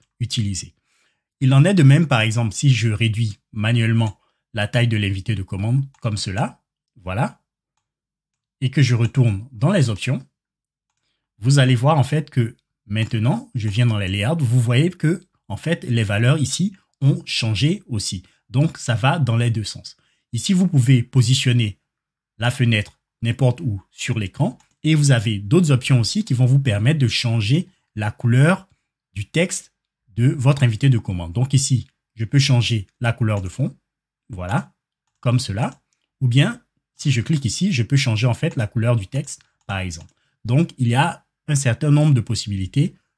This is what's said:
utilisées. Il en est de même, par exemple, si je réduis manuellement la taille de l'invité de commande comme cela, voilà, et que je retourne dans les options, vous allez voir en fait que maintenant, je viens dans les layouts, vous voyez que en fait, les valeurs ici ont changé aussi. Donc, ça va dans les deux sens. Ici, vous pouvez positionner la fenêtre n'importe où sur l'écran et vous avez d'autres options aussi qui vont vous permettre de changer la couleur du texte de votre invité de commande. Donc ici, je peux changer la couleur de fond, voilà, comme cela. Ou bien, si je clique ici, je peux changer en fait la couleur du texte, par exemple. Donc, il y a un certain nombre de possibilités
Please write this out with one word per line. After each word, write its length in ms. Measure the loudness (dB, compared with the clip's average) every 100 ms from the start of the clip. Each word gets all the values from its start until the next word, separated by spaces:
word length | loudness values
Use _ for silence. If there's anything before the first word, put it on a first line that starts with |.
| _ -10
utilisées. 560 | -6 -4 -4 -6 -12 _ _ _ _ _ _ -2
Il 160 | 4
en 100 | 6
est 100 | 6
de 100 | 6
même, 240 | 6 6 4
par 120 | 0
exemple, 300 | 0 0 -2
si 220 | 0 0
je 140 | 2 0
réduis 500 | 0 0 0 -4 -6 _
manuellement 640 | -6 0 0 2 2 0 -4 _ _ _
la 120 | -6 -2
taille 220 | 0 0
de 80 | 0
l'invité 400 | -2 -4 -4 -6
de 80 |
commande 400 | -6 -6 -2 -2 -4 _
comme 160 | -6 -6
cela, 480 | -6 -6 -6 -8 _ _ _ _
voilà, 460 | -8 -4 -6 -8 _ _ _ _ _ _ _ _ _ _ _ -6
et 100 | -4
que 120 | 2
je 140 | 2 2
retourne 500 | 0 2 0 0 -6
dans 180 | -4 0
les 200 | 2 0
options, 360 | -2 -6 -6 -8 _ _ _ _ _ _ _ _ _ _ _
vous 220 | 0 4
allez 160 | 4 2
voir 200 | 2 2
en 40 |
fait 240 | 0 -2 -4
que 280 | -2 -4 -6 _ _ -8
maintenant, 640 | -4 -2 -2 0 -2 -4
je 140 | -8 -4
viens 180 | 0 0
dans 120 | 0
les 100 | -2
layouts, 300 | -2 -2 -2
vous 200 | 0 0
voyez 300 | 2 2 0
que 340 | 0 -2 -2 -6 _ -14
en 100 | -10
fait, 280 | -6 -6
les 180 | -2 -2
valeurs 360 | 0 0 2 2
ici 340 | 0 -2 -4 -6 _ _
ont 220 | 0 0
changé 600 | -2 -4 -2 0 0 -2 -6
aussi. 380 | -8 -6 -8 -12 _ _
Donc, 280 | 0 0 -2
ça 180 | -4 0
va 240 | 0 0
dans 160 | 0 0
les 140 | 0
deux 120 | -2
sens. 340 | -6 -12 -18 -20 _ _ _
Ici, 180 | -6 0
vous 160 | 2 2
pouvez 340 | 2 4 4
positionner 760 | 2 2 2 2 2 0 0 -4 _ _ _ _ _ -6
la 140 | -4
fenêtre 500 | 0 2 0 -2 -10 _ _
n'importe 400 | -4 0 0 0
où 200 | -4 -8 -10
sur 280 | -10 -6 -4
l'écran 400 | -6 -4 -4 -6 _ _
et 120 | 0
vous 160 | 2 4
avez 280 | 2 2 -4
d'autres 320 | 0 2 4
options 300 | 2 2 0
aussi 220 | 0 -2
qui 120 | -2
vont 100 | 0
vous 140 | 2 2
permettre 400 | 2 0 2 2
de 100 | 0
changer 580 | 0 -2 -2 0 0 -2 _ _
la 160 | -8 -8
couleur 580 | -4 2 4 4 2 -4 _ _ _ _
du 160 | -12 -6
texte 420 | -2 -2 -4 -14 _ _ _ _ -2
de 120 | 0
votre 360 | 2 0 2
invité 260 | 2 2 2
de 80 | 2
commande. 340 | 0 -6 -6
Donc 220 | -4 0
ici, 320 | 0 0 -2 -4 _ _
je 120 | -10 -2
peux 120 | 0
changer 500 | 2 2 0 -4 -6 -6
la 140 | -4
couleur 260 | -2 -2 -2
de 80 | -6
fond, 260 | -6 -8 -8 _ _ _ _ -18
voilà, 460 | -12 -6 -6 -6 _ _ _ _ _
comme 180 | -2 -2
cela. 420 | -2 -6 -6 -8 _ _ _ -6
Ou 80 | 0
bien, 320 | 2 2 -2 _ _ _
si 160 | -8 -2
je 120 | -2
clique 240 | -2 -2 -2
ici, 260 | -2 -2
je 100 | -2
peux 140 | 0 0
changer 300 | 0 0 0
en 80 |
fait 200 | -2 -4
la 120 | -4 -4
couleur 300 | -2 0 0
du 100 | -2
texte, 340 | -8 -10 -12 _ _ -10
par 120 | -8
exemple. 340 | -6 -10 -16 _ _ _
Donc, 300 | -2 0 0 -2
il 120 | 0
y 60 |
a 300 | 0 0 -4 _ _ -4
un 80 |
certain 360 | -2 0 0 2
nombre 220 | 4 4
de 80 | 2
possibilités 720 | 0 -4 -4 -6 -4 -2 -2 -4 _